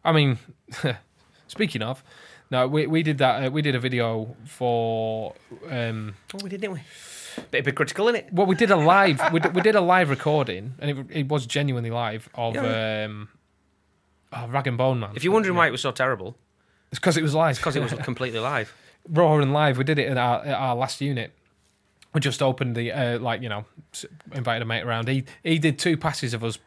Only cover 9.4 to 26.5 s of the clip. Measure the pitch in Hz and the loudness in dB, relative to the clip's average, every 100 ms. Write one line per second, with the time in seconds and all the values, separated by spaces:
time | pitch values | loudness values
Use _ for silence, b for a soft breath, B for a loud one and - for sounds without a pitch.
9.4 | 160 180 196 208 175 185 160 135 151 151 | 2 2 4 4 6 4 4 0 0 0
10.4 | 127 92 110 131 147 139 131 160 135 147 | 0 -4 -10 -6 -6 -6 -6 -6 -2 -2
11.4 | 117 143 143 123 117 117 113 110 - - | -2 -2 0 -2 -4 -4 -4 -6 -12 -4
12.4 | 117 107 113 110 110 107 107 107 104 _ | -4 -2 -2 -2 -2 -4 -6 -8 -16 _
13.4 | _ _ _ _ _ _ _ _ _ 123 | _ _ _ _ _ _ _ _ _ -12
14.4 | 120 135 135 120 131 123 104 110 165 220 | -4 -2 -2 0 0 0 -4 -2 2 2
15.4 | 190 175 160 123 135 - 131 110 95 - | 2 2 2 2 -4 -2 -2 -2 -8 -14
16.4 | _ _ _ _ _ - 185 160 156 156 | _ _ _ _ _ -2 0 2 2 2
17.4 | 160 131 165 139 139 127 123 120 127 113 | 2 2 -2 -2 -4 -4 -6 -4 -4 -4
18.4 | 123 139 107 b b b - 160 170 151 | -2 -4 -6 b b b -2 4 6 6
19.4 | 139 147 151 127 135 151 123 127 123 120 | 4 4 4 2 2 2 2 2 2 0
20.4 | 143 135 131 120 131 - 143 127 110 _ | -2 -2 0 -2 -2 -4 -4 -4 -6 _
21.4 | _ _ _ _ _ _ _ 156 135 113 | _ _ _ _ _ _ _ -2 -2 0
22.4 | 135 131 127 117 117 143 120 120 123 117 | 0 0 -2 -2 -4 -2 -2 -2 -2 -4
23.4 | 123 104 107 - _ - - - - 143 | -4 -8 -8 -20 _ -16 -16 -18 -12 -4
24.4 | 120 117 113 113 120 113 117 135 127 B | -2 -2 -2 -4 -2 -2 0 -2 -4 B
25.4 | 170 165 156 - 180 156 156 - 123 113 | 0 2 2 2 0 0 -2 -2 -4 -4
26.4 | 113 | -6